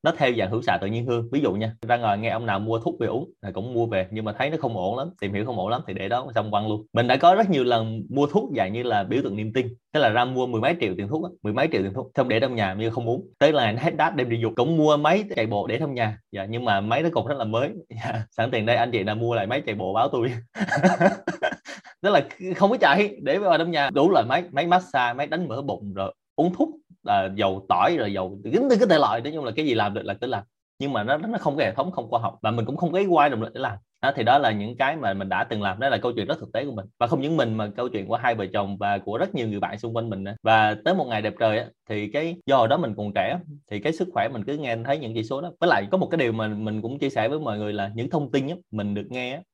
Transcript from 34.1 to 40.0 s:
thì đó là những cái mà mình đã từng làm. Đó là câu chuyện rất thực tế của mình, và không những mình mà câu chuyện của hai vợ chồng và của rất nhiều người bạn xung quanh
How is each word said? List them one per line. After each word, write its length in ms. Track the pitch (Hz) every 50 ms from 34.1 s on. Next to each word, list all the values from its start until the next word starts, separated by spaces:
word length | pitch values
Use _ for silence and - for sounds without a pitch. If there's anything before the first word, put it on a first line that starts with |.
| 139
thì 60 | -
đó 160 | 120 107 127 143
là 140 | 143 117
những 240 | 107 104 101 110 123
cái 200 | 117 135 135 156
mà 180 | 160 131 101 98
mình 140 | 98 98 98
đã 160 | 95 95 113
từng 180 | - 117 107
làm. 180 | 101 98 95 107
Đó 80 | 127 139
là 100 | 127 101
câu 140 | - 123
chuyện 140 | 120 - 98
rất 140 | 92 156 160
thực 120 | - 92
tế 120 | - 113 135
của 80 | 143
mình, 140 | 120 104 98 - _ _
và 80 | 120
không 140 | 117 160 135
những 160 | 135 147 165
mình 180 | 151 127 113 113
mà 160 | 110 107 104 104
câu 120 | - 120 123
chuyện 180 | 123 104 92
của 100 | 101 110
hai 180 | 117 123 127 117
vợ 120 | 110 98 90
chồng 240 | - 107 101 98 101 92
và 200 | 101 101 101 98
của 200 | 92 104 104 123
rất 160 | 175 196 -
nhiều 140 | 147 117 110
người 120 | 104 101
bạn 180 | 104 101 101 101
xung 180 | - 117 117
quanh 140 | 117